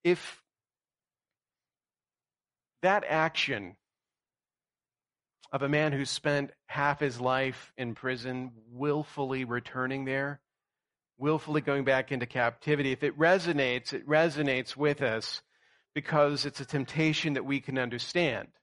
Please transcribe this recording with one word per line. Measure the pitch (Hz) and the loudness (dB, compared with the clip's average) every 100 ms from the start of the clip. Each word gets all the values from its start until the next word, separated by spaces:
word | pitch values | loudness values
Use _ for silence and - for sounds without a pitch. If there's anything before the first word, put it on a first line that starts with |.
| 175 | 2
If | 175 - - _ _ _ _ _ _ _ _ _ _ _ _ _ _ _ _ _ _ _ _ _ _ _ _ | 0 -2 -16 _ _ _ _ _ _ _ _ _ _ _ _ _ _ _ _ _ _ _ _ _ _ _ _
that | 175 202 - | 2 2 2
action | 160 160 - - 120 95 104 _ _ _ _ _ _ _ _ _ _ _ _ _ _ _ _ - | 2 2 0 -2 -2 -6 -14 _ _ _ _ _ _ _ _ _ _ _ _ _ _ _ _ -8
of | 139 | -4
a | 139 | 0
man | 151 156 | 2 2
who | 139 139 | 0 -4
spent | - 151 143 143 - _ | -2 0 0 -2 -10 _
half | - 143 139 | -2 0 0
his | 147 120 | -2 -2
life | 127 131 135 127 - - | 0 0 -2 -6 -16 -10
in | 123 | -8
prison, | 107 127 127 123 127 127 113 110 | -6 -6 -6 -6 -8 -10 -14 -20
willfully | 120 143 147 151 - 135 131 | -6 -2 -2 -4 -6 -4 -4
returning | 127 120 - 131 127 135 135 | -4 -6 -6 -4 -4 -4 -2
there, | 135 139 143 _ _ _ _ _ _ _ _ | -2 -4 -8 _ _ _ _ _ _ _ _
willfully | 139 156 151 151 | 0 0 0 -2
going | 143 143 | 2 0
back | 135 131 131 | 4 2 2
into | 135 120 | -4 -4
captivity, | 127 117 120 - 147 139 | 0 0 0 0 2 2
if | 127 | 0
it | 147 143 | -2 2
resonates, | 160 190 175 147 131 123 - | 4 4 2 0 0 0 -4
it | 135 - | -8 2
resonates | 151 165 143 143 131 123 - | 4 4 2 0 0 -2 0
with | 147 143 | 0 2
us | 131 110 - - _ _ _ _ _ | 0 -2 -4 -10 _ _ _ _ _
because | 151 - 156 147 147 143 | -8 0 4 4 4 -4
it's | - | -6
a | 135 | -4
temptation | 143 131 156 156 151 165 | -4 -2 2 2 2 0
that | 139 123 | -2 0
we | 139 | -4
can | 127 131 | -2 -2
understand. | 123 120 - 175 165 110 - _ | -2 -4 -2 0 0 0 -8 _